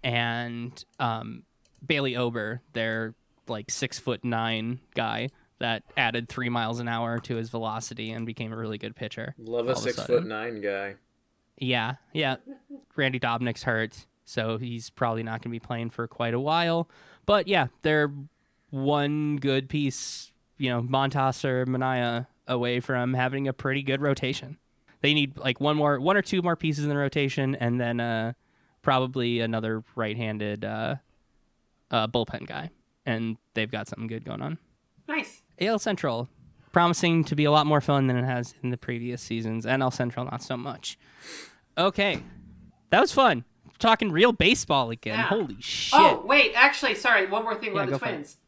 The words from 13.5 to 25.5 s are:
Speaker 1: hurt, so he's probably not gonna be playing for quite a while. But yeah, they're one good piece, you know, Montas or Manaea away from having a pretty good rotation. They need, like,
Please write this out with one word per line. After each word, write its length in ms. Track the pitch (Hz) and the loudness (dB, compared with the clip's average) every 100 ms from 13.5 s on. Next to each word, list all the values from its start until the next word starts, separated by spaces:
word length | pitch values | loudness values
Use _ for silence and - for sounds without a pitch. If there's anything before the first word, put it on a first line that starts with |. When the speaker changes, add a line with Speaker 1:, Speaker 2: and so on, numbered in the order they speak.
| 110 | -2
Speaker 1:
hurt, 420 | - 113 110 - - _ | -2 0 -2 -8 -20 _
so 340 | - - 110 110 | -10 -4 -4 -4
he's 320 | 123 117 113 | -6 -10 -12
probably 340 | - 120 113 | -4 -2 -2
not 180 | 113 113 | -4 -8
gonna 100 | 120 | -8
be 80 | 117 | -10
playing 300 | - 120 117 | -8 -6 -6
for 180 | - 117 | -6 -8
quite 260 | - 117 | -4 -2
a 60 | 120 | -2
while. 480 | 139 165 170 165 165 - - - - | 0 0 2 0 -2 -10 -20 -10 2
But 220 | 202 175 | 2 4
yeah, 180 | 190 131 _ | 2 2 _
they're 320 | 156 151 147 143 143 _ _ _ _ | 2 4 2 -2 -14 _ _ _ _
one 680 | 135 135 147 143 151 151 147 | -2 2 2 2 0 0 0
good 300 | 139 135 135 | 2 2 0
piece, 640 | 156 143 - - - - _ _ _ | -2 -2 -2 -8 -10 -14 _ _ _
you 120 | 131 | -2
know, 120 | 120 | 0
Montas 640 | 120 135 139 143 135 131 | 0 2 2 2 0 0
or 220 | 139 127 127 | 0 0 0
Manaea 640 | 127 131 127 120 117 127 _ - | 0 0 0 0 -2 -6 _ -4
away 320 | 127 120 123 | 0 0 0
from 340 | - 127 123 | 0 0 0
having 340 | 127 127 139 139 | 2 0 0 -4
a 60 | |
pretty 300 | 131 139 135 | -2 -2 -2
good 180 | 135 135 | 0 0
rotation. 560 | 147 139 147 143 131 151 _ _ _ _ | 2 0 -2 -4 -10 -18 _ _ _ _
They 120 | 143 | 2
need, 240 | 151 139 135 | 4 2 -2
like, 220 | 135 | -4